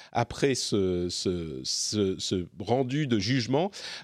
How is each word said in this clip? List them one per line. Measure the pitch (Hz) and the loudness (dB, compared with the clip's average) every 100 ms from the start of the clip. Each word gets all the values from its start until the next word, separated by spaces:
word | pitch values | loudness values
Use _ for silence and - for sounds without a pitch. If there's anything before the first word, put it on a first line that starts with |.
| - | -4
après | - 117 - 143 123 | -2 -2 2 2 2
ce, | - 107 95 90 87 | 2 2 2 2 0
ce, | - 101 90 80 65 | -2 -2 -2 -4 -8
ce, | 65 - - 104 98 87 | -4 -4 -2 0 0 0
ce | - 95 87 - | -2 -2 -4 -8
rendu | 92 123 127 143 147 | 0 2 2 0 2
de | 113 | 2
jugement. | 95 135 110 143 190 - - - | 2 0 2 0 0 -4 -12 -8